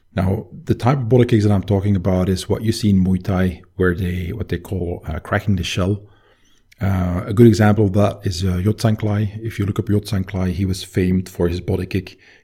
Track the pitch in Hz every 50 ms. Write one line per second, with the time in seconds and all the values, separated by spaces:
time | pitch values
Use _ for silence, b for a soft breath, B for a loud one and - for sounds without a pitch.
0 | b _ _ 95 95 95 92 104 - - - - - - - - 110 123 147 143
1 | 120 110 123 123 120 120 117 107 104 104 101 95 - - 104 98 95 104 101 92
2 | 82 101 92 92 92 95 92 90 - - 98 - 110 110 107 - 110 104 98 95
3 | 90 92 92 90 - - 95 90 92 92 82 - - _ _ - 92 90 87 90
4 | 95 87 87 87 87 85 - - 95 - 90 82 - - 101 90 87 87 90 98
5 | - - 76 80 - - 104 110 - 110 98 90 85 - - 104 90 92 104 104
6 | b b b b b b b b b b b b b b b _ 98 98 95 92
7 | 92 90 87 90 - - 104 107 120 113 104 107 107 104 101 107 107 98 90 104
8 | 101 98 - - - 101 87 82 95 95 90 90 92 107 107 - - 113 107 -
9 | 107 104 101 104 107 101 98 110 113 110 - - 101 101 101 - 104 - 101 104
10 | - - 104 95 92 - - 92 92 90 87 92 98 92 92 92 - - - 101
11 | 92 90 92 92 90 - - - 87 85 85 90 - - 95 87 92 - - 95
12 | 92 - - b b b b b